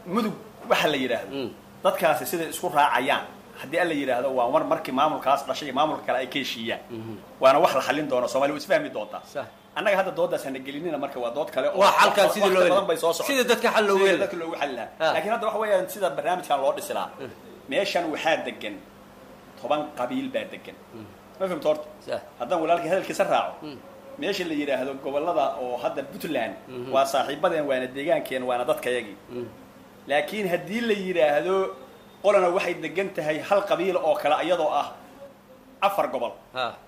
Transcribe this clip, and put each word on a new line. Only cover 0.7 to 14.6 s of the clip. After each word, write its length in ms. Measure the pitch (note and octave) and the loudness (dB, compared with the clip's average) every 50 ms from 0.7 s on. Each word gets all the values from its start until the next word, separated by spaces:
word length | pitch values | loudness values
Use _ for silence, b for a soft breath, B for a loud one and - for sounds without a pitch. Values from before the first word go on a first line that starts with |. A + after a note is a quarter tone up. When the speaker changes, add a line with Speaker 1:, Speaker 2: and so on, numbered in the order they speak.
| F#3+ - F3 E3 | 2 2 4 2
Speaker 1:
la 100 | D3+ C#3 | 2 2
yidhaahdo, 340 | B2+ B2 A#2 G#2+ F#2+ G2 C3+ | 0 0 -2 -2 -2 -6 -8
Speaker 2:
Mm. 160 | C#3 C3 G#2+ - - - - - - | -8 -8 -8 -10 -12 -20 -20 -20 0
Speaker 1:
dadkaasi 420 | - F#3 F#3+ - F#3 D#3+ D3 - C#3+ | 0 0 2 4 2 2 2 2 0
siday 240 | B2+ - E3+ E3 D3+ | -4 -2 -4 -4 -4
isku 180 | - - - F3 | -6 -4 -4 0
raacayaan, 560 | D3 D3 C#3+ C#3+ A#2 A#2+ C3 C#3 C3+ G#2 - - - - - - - - | 4 4 4 6 4 2 2 2 2 0 0 -6 -14 -18 -20 -20 -16 -14
haddii 220 | - B2+ D#3 E3+ | -12 -4 0 0
alla 120 | F3+ F3 D#3+ | 0 0 0
yidhaahdo, 340 | C#3+ C#3 C3 B2 A#2+ C3 C#3 | -2 0 0 0 0 0 0
waa 180 | C3 B2+ A#2+ A#2+ | 0 2 0 4
mar, 140 | C3 D#3 - | 2 2 2
markii 300 | C#3 D#3 D#3 - - B2+ | 2 0 -2 -2 -4 0
maamulkaas 480 | C3 D3 D#3 D3 C3 - C#3+ C#3 C3+ - | 2 2 2 2 0 2 2 2 2 2
dhashay 220 | C3+ B2+ - D3+ C#3+ | -4 -6 -6 -4 -4
iyo 80 | B2+ | 0
maamulka 280 | C3 D#3 D#3 C#3+ C3 - | 0 0 0 0 -4 -2
kale 120 | - A#2+ B2 | -2 -2 -2
ay 80 | C3+ B2+ | -2 -4
ka 100 | - D3 | -4 -4
heshiiyaan. 420 | C3 - - A#2+ A2+ A2+ G#2+ - - | -4 -4 -6 -6 -4 -6 -6 -6 -8
Speaker 2:
Mhm. 280 | - A#2+ A2+ A2 A2+ A2 F#2+ - - - - | -12 -12 -12 -10 -10 -12 -14 -16 -18 -8 4
Speaker 1:
Waana 180 | B2+ C3 C3+ D3 | 6 6 6 8
wax 140 | E3+ - - | 4 4 2
la 60 | C3+ | 2
xallin 260 | B2+ - D3+ C#3+ D#3 C#3+ | 0 0 -2 -2 0 0
doono, 200 | C#3 B2 B2 A2+ | 0 0 0 0
Soomaali 240 | - C3+ C#3 C#3+ D3+ | 0 0 0 0 0
way 80 | D3 | -4
isfahmi 280 | - - F#3 D#3 D3 C3+ | -2 0 0 0 0 -2
doontaa. 320 | B2+ A#2 G#2+ - G2 F2+ - | -8 -8 -10 -8 -10 -14 -14
Speaker 2:
Sax. 200 | - - D3 B2 A2 - - - - - | -12 -12 -12 -12 -12 -14 -20 -20 -12 -10
Speaker 1:
Annaga 240 | - F3 G#3+ G3+ F#3 | -4 0 2 2 2
hadda 140 | F#3+ F#3 | 2 0
dooddaas 320 | D#3 D#3 E3+ F3 - D3 - | 0 -2 0 0 0 -4 -4
hana 140 | C#3+ C3 C3 | -6 -8 -8
gelinina, 380 | C3 C3+ C#3 D3 E3 F3+ D#3 C#3 | -8 -8 -10 -6 -6 -4 -4 -4
marka 200 | C#3+ C3+ - B2+ | -6 -6 -6 -6
waa 120 | A#2+ A#2 - | -6 -4 -4
dood 160 | C#3+ D3+ - | -4 -6 -4
kale 180 | - C3 C#3 D3 | -2 -2 -2 0
oo 100 | C#3+ F3 | 4 6
Speaker 2:
Waa 120 | G3 G3 | 6 6
xalkan 340 | - - F#3 G#3 G3+ G3+ G3 | 8 8 6 6 6 6 4
Speaker 1:
waqti 80 | - - | 4 4
Speaker 2:
sidii 200 | G#3 G3+ G3 F#3 | 4 2 4 6
loo 80 | F#3 | 6
Speaker 1:
badan 160 | F3+ F3+ F3+ G3 | 6 6 6 4
Speaker 2:
heli. 100 | F#3+ F3 | 4 2
Speaker 1:
bay 100 | E3+ D#3 | 0 0
soo 160 | - E3 E3 | 2 0 0
socon. 120 | - E3+ | 0 0
Speaker 2:
Sidii 200 | - C#4 C4 B3 G3 | 0 2 2 4 4
dadka 200 | A#3 A3 A3+ A3+ | 2 4 4 2
xal 140 | - G#3 A3 | 4 4 4
loogu 140 | G3+ G3 F#3+ | 4 4 6
Speaker 1:
Sidii 120 | F#3+ G3 | 6 6
Speaker 2:
heli. 80 | F#3 D#3 | 4 4
Speaker 1:
dadka 160 | G3 F#3 - F3 | 2 -2 -2 -6
loogu 180 | E3 E3 E3+ | -6 -6 -4
xalli 200 | - | -4